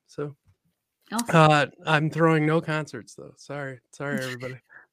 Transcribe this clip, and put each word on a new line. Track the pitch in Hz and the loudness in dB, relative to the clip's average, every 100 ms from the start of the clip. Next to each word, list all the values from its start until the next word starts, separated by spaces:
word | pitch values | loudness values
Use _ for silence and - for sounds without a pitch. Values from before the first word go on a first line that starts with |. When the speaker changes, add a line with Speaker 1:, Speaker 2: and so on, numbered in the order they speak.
| _ | _
Speaker 1:
so. | - 147 139 _ _ _ _ _ _ - | -12 -12 -12 _ _ _ _ _ _ -12
Speaker 2:
Awesome. | 220 233 165 | -8 2 6
Speaker 1:
Uh, | 156 151 135 - 160 | 6 6 2 -4 -2
I'm | 156 156 | 0 0
throwing | 151 165 160 151 | 2 2 4 2
no | 165 | 0
concerts, | 165 156 151 123 - - | -2 -6 -6 -12 -16 -20
though. | - - | -20 -20
Sorry. | - 143 135 127 _ | -14 -12 -12 -14 _
Sorry, | - 143 135 | -10 -6 -6
Speaker 2:
<laughs> | |
Speaker 1:
everybody. | 131 123 127 131 _ - _ | -6 -8 -12 -14 _ -20 _